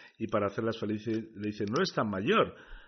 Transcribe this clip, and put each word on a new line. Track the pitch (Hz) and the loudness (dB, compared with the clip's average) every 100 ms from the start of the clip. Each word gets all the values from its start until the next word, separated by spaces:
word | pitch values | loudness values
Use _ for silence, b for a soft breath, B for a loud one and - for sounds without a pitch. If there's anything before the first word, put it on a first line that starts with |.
| B - | B -8
y | 107 | 0
para | 107 101 | 2 2
hacerlas | 107 113 - | 2 0 0
felices | 107 110 113 110 110 | -2 -2 0 -2 -4
le | 98 104 | -6 -4
dicen, | 104 104 | -2 0
'No | 135 | 0
es | 185 | 2
tan | - 113 | 0 0
mayor, | 95 117 214 - B B B | 0 4 4 4 B B B